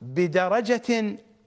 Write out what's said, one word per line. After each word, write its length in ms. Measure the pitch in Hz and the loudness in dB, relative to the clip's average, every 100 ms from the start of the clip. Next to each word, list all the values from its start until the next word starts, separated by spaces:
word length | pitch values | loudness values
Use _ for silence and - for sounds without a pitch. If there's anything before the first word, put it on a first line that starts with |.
بدرجة 1160 | 123 135 180 180 180 214 220 233 233 233 214 202 - _ | -6 -2 0 2 2 0 2 0 0 0 -2 -6 -14 _